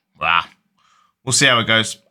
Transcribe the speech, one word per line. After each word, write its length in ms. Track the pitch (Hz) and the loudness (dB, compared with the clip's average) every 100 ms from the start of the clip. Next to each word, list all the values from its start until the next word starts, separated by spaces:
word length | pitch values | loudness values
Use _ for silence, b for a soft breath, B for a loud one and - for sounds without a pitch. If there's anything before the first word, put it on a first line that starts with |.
| _ - | _ -8
wow. 220 | 80 85 - _ _ _ _ _ _ _ | -2 0 -2 _ _ _ _ _ _ _
We'll 80 | 131 | -6
see 140 | 123 143 | 0 2
how 120 | 120 | 2
it 60 | 107 | 2
goes. 320 | 113 110 - _ | 0 -2 -8 _